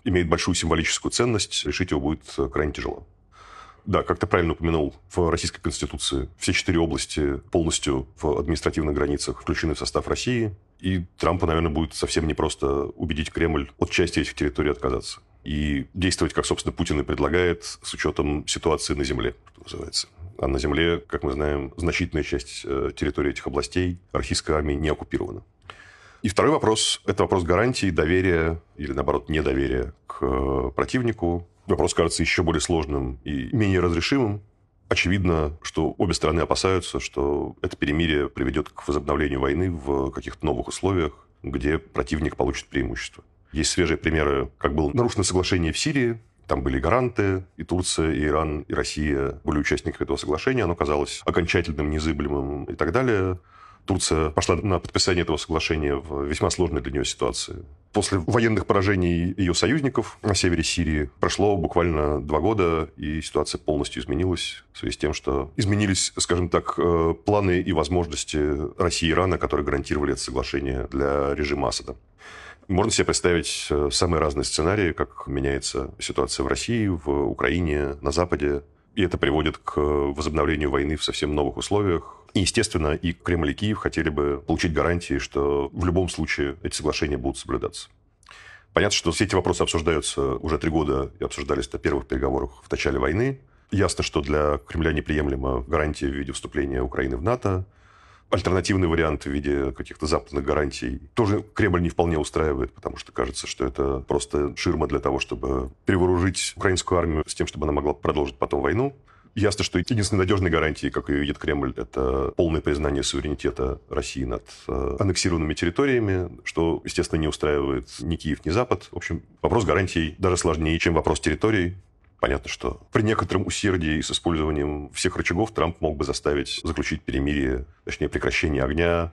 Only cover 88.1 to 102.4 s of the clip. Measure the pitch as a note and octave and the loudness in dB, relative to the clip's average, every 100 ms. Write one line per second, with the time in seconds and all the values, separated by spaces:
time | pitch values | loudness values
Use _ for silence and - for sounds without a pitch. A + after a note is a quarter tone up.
88.1 | _ - - - - _ E2+ G2 - - | _ -20 -20 -20 -20 _ 2 4 2 0
89.1 | E2 G2 F#2+ F#2 F2 E2 E2 D#2+ D#2 - | 0 2 2 2 2 2 2 2 0 0
90.1 | - C#2 B1 D#2+ D#2 E2 D#2 C#2+ C2+ C2+ | -2 -2 -2 -2 -2 0 0 2 0 -2
91.1 | - - - C#2+ C#2+ C2+ - - C#2+ - | -6 -6 -6 -2 -2 -2 -4 -2 -2 -2
92.1 | C2 C2+ C2+ C2+ - - C#2 D2 C2+ C2 | -2 0 0 -4 -10 -6 -2 0 0 0
93.1 | F2+ C3 C3+ - _ _ G2 F2+ - - | 0 0 -4 -12 _ _ 0 2 0 -2
94.1 | D#2+ C#2 D2+ D2+ D2 - D#2+ D#2+ D2+ C#2+ | -2 0 2 2 0 -4 -2 0 0 0
95.1 | D2+ C#2+ C2+ C2 B1 C2 D#2 D2+ D2 C#2+ | 0 0 -2 -2 -4 -2 -2 -2 -2 -4
96.1 | C#2 C2+ C2 - D2 C#2 B1+ B1 - C2+ | -4 -6 -8 -6 -4 -2 -2 -2 -2 -2
97.1 | A#1+ F2+ B2 G2+ F#2 F#2 _ - - - | -2 -2 0 0 -2 -4 _ -20 -20 -20
98.1 | - _ G2+ F#2 F#2 E2+ F#2+ F2 E2 D#2+ | -20 _ 0 4 2 4 2 4 4 2
99.1 | D2 D2 C#2+ C#2+ C#2+ C2+ B1+ - - D#2 | 0 -2 -2 0 0 0 -4 -10 -6 0
100.1 | D#2 - C#2+ C#2 C#2+ C#2 - B1+ C2+ - | 0 0 -4 0 0 0 -2 -6 -8 -6
101.1 | - G#2 G#2 - - G#2 F2 E2+ - E2+ | 0 2 0 -2 0 2 2 2 2 2
102.1 | D#2 D2 E2+ | 2 0 0